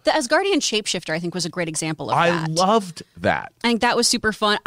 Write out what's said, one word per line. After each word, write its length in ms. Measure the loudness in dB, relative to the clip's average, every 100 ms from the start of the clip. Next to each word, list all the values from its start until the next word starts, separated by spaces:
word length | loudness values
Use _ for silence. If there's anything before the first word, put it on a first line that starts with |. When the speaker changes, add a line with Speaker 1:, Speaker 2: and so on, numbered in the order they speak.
Speaker 1:
The 80 | 0
Asgardian 460 | 0 2 0 2 0
shapeshifter, 580 | 0 -2 -2 -6 -4 -4
I 40 |
think, 140 | -4
was 140 | -4 -6
a 20 |
great 180 | -4 -4
example 440 | -4 -4 -4 -2
of 40 | 2
Speaker 2:
I 140 | 2
Speaker 1:
that. 220 | 0 -2
Speaker 2:
loved 500 | 0 4 2 0 -10 -18 -4
that. 340 | 0 0 -4 -4
Speaker 1:
I 60 | 0
think 120 | 2
that 160 | 2 2
was 100 | 2
super 240 | 2 -2
fun. 280 | 0 0 2